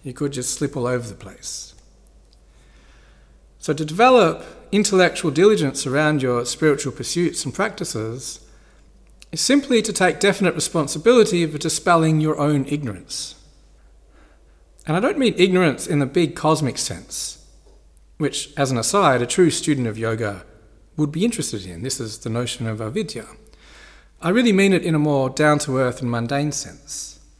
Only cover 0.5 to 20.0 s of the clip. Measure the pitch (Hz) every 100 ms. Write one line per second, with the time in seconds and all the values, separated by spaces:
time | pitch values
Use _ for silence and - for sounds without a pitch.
0.5 | - 143 143 120 123 117 92 98 - -
1.5 | - - - _ _ _ _ _ _ _
2.5 | _ _ _ _ _ _ _ _ _ _
3.5 | _ - 147 151 170 247 254 170 - -
4.5 | - - 202 202 190 175 - 165 139 202
5.5 | 202 143 - 135 139 151 151 127 120 123
6.5 | - 156 143 139 - 120 170 170 - 131
7.5 | - 208 - 170 113 110 123 - - -
8.5 | - _ _ _ _ _ _ - 160 -
9.5 | 277 277 233 214 180 180 - 208 - 185
10.5 | - - 170 143 156 226 247 208 175 160
11.5 | 147 156 - - 170 160 156 156 151 147
12.5 | 143 131 147 131 95 - - - - -
13.5 | _ _ _ _ _ _ _ - _ _
14.5 | _ _ - - 165 262 403 240 - 202
15.5 | 180 170 123 - 151 135 180 160 - 160
16.5 | 151 139 - - 90 - - - - -
17.5 | - _ - _ _ _ _ 143 - -
18.5 | - 135 123 110 202 175 127 120 - 175
19.5 | - - 139 117 107